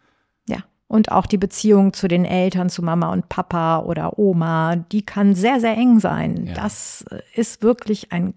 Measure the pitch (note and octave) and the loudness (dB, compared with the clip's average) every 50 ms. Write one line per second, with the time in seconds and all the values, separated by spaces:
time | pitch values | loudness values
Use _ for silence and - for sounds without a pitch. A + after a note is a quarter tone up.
0 | _ _ _ _ _ _ _ _ _ - - - - _ _ _ _ - - A3 | _ _ _ _ _ _ _ _ _ -10 -10 -10 -10 _ _ _ _ 0 2 2
1 | G#3+ - - F#3 F3+ - G#3+ F#3+ G3 F#3+ - - - G#3+ G#3 G3 G3 F#3+ - - | 2 2 2 0 0 0 0 -2 -2 -4 -4 -2 2 4 6 6 6 4 2 -2
2 | - F#3 E3+ F3 F3+ - - F3+ F#3 F#3+ F#3 F#3 F3+ F3+ - - E3+ E3+ E3 F3 | -2 0 0 0 0 0 0 0 0 0 0 -2 -2 -2 -4 -4 -4 -2 0 0
3 | E3 E3 F#3 F#3 - - - - F3+ - - E3+ E3 D#3+ E3 D#3+ - - E3+ D#3 | 0 0 -2 -2 -4 -4 -6 -8 -6 -4 -4 -2 0 0 0 0 -2 -4 -4 -4
4 | D#3 E3 - - G#3 G3 F3+ E3 E3 E3 E3 D#3+ D#3+ E3 E3+ F3 E3 - - G#3+ | -4 -4 -2 0 2 2 2 2 0 0 0 0 0 0 0 -2 -4 -4 -4 -6
5 | G3+ - - G3+ G3+ G3+ G3 F3+ F#3+ A#3 C4+ B3+ A3+ A3+ A3 A3 B3 B3+ A#3+ A3 | -6 -4 -2 2 4 4 4 4 2 2 2 2 0 0 0 2 4 6 6 6
6 | - F3 - - - - - F3 F3+ E3+ E3+ - G#3 G#3 - - - - - - | 4 2 0 -2 -2 -2 -4 -4 -6 -6 -6 -6 -6 -6 -6 -8 -10 -12 -12 -14
7 | - - - - - _ _ A3 A#3 - - - G#3 A3+ B3 - - G#3+ G#3+ - | -16 -16 -16 -16 -16 _ _ -4 -4 -4 -4 -2 0 0 0 0 -2 -4 -6 -6
8 | - - F3 F3 F3+ F#3 - | -6 -6 -4 -4 -4 -4 -2